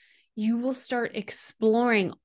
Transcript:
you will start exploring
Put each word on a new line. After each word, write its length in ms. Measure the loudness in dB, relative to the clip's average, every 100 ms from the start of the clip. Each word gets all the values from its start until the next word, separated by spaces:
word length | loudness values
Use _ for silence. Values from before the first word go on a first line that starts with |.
| _ _ _ -2
you 220 | 0 0
will 180 | 0 -4
start 400 | -4 -4 -4 -6
exploring 960 | -10 -12 -14 0 2 4 4 2 0 -4